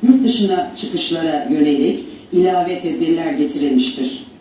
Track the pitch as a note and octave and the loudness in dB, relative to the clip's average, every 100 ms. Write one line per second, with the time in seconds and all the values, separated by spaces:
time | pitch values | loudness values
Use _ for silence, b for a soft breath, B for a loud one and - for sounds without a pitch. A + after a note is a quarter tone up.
0 | A#3+ C4 A3 - G3 F3+ - - - - | 4 4 4 2 0 0 -2 -6 -4 0
1 | - E3 D#3+ D3 B2 D3+ D3 C#3 B2 - | 0 0 -2 -2 -2 0 2 2 0 -2
2 | B B B F3+ F#3 F3+ F3 F3+ E3+ C#3 | B B B 2 2 2 -2 -4 -4 -2
3 | D#3+ E3 D#3+ C#3+ C#3+ C#3+ C#3 B2+ B2 - | -2 -2 -2 -2 -2 0 0 2 2 0
4 | C3 - - - | -4 -6 -12 -20